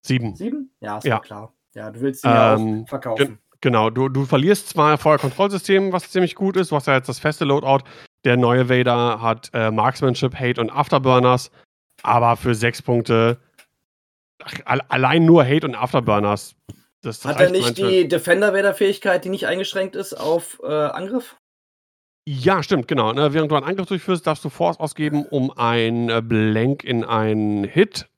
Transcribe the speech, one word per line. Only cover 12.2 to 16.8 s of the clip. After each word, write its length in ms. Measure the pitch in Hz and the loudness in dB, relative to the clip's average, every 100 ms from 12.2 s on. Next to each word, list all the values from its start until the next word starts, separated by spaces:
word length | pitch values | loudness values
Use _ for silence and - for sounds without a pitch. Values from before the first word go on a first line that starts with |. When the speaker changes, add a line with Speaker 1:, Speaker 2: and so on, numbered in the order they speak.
| 117 117 | 2 0
Speaker 1:
für 160 | 123 | 0
sechs 280 | 113 120 - | 0 -2 -4
Punkte, 560 | - 120 110 113 117 120 _ _ _ _ _ _ _ _ _ _ | -2 -2 2 2 2 0 _ _ _ _ _ _ _ _ _ _
ach, 100 | - - - | -14 -14 -4
al-, 180 | 131 - | -4 -2
allein 360 | 127 131 160 165 | 0 2 4 6
nur 180 | 170 | 6
Hate 220 | 127 151 156 | 6 2 -2
und 80 | 113 | -6
Afterburners, 800 | 127 147 113 104 104 104 - _ - - | -2 -2 0 0 2 -2 -6 _ -20 -20